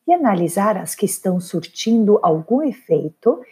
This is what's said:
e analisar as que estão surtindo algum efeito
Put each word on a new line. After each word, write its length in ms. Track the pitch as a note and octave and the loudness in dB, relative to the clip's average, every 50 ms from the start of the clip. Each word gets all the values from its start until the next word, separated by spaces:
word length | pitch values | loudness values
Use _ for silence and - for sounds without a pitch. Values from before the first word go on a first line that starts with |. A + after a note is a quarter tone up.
| _ D#4+ | _ 0
e 20 | |
analisar 640 | F4 F4 C#4+ A3+ G3 F3 F3 E3 - G3+ G3+ A3 G#3 | 0 2 2 2 2 0 0 -2 0 0 0 0 0
as 200 | F#3 - - - | -2 -6 -10 -6
que 100 | - G#3 | -4 -4
estão 340 | - - - - F#3+ F3+ F3+ | -4 -4 -4 -4 -2 -2 -2
surtindo 800 | F3 - - E3 D#3+ - - - - A3 A3+ A3+ G#3+ G3+ G#3 - - | -4 -6 -6 -8 -8 -8 -10 -6 -2 0 2 4 4 4 4 4 2
algum 400 | E3 D#3+ D#3+ D#3+ - A#3 C#4 D#4 | 2 0 -2 -2 -2 -2 0 0
efeito 800 | C4+ G3 - _ - D#3+ D3 D3+ D#3 - _ - A3+ D#4 - - - | -2 -6 -4 _ 0 2 2 0 -4 -8 _ -2 -2 -2 -2 -6 -18